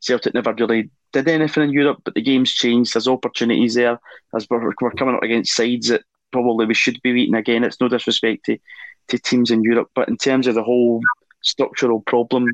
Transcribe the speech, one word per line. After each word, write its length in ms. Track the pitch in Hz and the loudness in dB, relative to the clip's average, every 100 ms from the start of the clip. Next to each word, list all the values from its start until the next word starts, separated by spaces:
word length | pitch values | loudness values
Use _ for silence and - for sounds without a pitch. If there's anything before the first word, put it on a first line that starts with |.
Celtic 340 | - 123 117 | -4 -2 0
never 180 | 120 117 | -2 -2
really 380 | 110 113 113 107 _ _ | 0 0 0 -2 _ _
did 140 | 139 143 | -2 0
anything 380 | 160 151 156 | 2 0 0
in 80 | 147 | 0
Europe, 300 | 143 143 - | 2 2 0
but 100 | - | -6
the 80 | - | -4
game's 300 | 120 131 131 | 0 2 2
changed. 420 | - 123 120 117 | 0 2 2 2
There's 140 | 113 127 | 0 0
opportunities 680 | 127 120 - 120 127 120 | -2 -2 -2 0 2 2
there. 240 | 120 120 117 - - _ 110 | 2 0 0 -8 -20 _ -8
As 100 | 104 | -4
we're, 240 | - 110 - | -4 -4 -4
we're 100 | 120 | -4
coming 240 | - 131 123 | -2 -2 -2
up 60 | |
against 320 | 110 113 - - | 0 -2 -2 -2
sides 320 | 117 123 113 | 0 0 0
that 140 | 117 - _ _ | -2 -4 _ _
probably 360 | 127 120 113 113 | -2 0 0 0
we 80 | |
should 280 | - - 120 | 0 0 -2
be 100 | 127 | -2
beating 220 | 123 - | 0 0
again. 300 | 110 113 117 | 0 0 0
It's 160 | 120 - | 0 -2
no 80 | 123 | -2
disrespect 560 | 120 - 117 113 107 | 0 -2 -2 -2 -2
to, 140 | - 107 - - - - - | -4 -6 -8 -20 -20 -18 -6
to 100 | 123 | -6
teams 320 | - 123 117 | 0 0 2
in 140 | 113 | 2
Europe, 260 | 110 117 - - | 2 2 0 -2
but 120 | - | -2
in 80 | 113 | -2
terms 300 | 139 131 127 | 0 0 2
of 80 | |
the 80 | 113 | 0
whole 380 | 113 123 120 117 120 - _ _ | 0 2 2 2 -2 -4 _ _
structural 600 | - - 131 - 123 110 | -6 -2 -4 0 0 0
problem 440 | - 120 117 131 120 | 0 0 0 0 -2